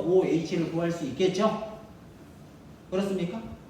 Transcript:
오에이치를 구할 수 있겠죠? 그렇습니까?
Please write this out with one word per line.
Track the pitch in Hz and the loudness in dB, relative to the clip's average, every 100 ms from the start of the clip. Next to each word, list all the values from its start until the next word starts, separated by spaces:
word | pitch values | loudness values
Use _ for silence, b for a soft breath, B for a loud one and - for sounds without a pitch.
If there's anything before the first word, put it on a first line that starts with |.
오에이치를 | 165 185 147 165 - 170 156 | 4 4 6 2 2 0 0
구할 | 165 170 | 0 0
수 | 165 135 | 0 -4
있겠죠? | 120 185 185 220 - - - - - - - - - - - - - - | 2 2 4 2 2 -6 -12 -16 -18 -20 -20 -20 -20 -20 -20 -20 -18 -4
그렇습니까? | 185 202 185 170 226 - - | -2 0 0 -2 -6 -10 -14